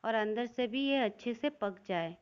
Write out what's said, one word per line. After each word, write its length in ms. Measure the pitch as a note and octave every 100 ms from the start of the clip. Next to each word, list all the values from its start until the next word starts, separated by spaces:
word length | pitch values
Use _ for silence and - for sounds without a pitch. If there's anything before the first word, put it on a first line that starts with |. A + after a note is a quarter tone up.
और 100 | A3 A3+
अंदर 300 | G#3+ G#3+ A#3+
से 200 | A#3+ B3
भी 140 | B3+
ये 160 | C#4 C#4
अच्छे 340 | A3 G3+ A#3+
से 160 | A#3 D4
पक 280 | D4 G3+ F#3+ -
जाए। 280 | F3 E3 E3+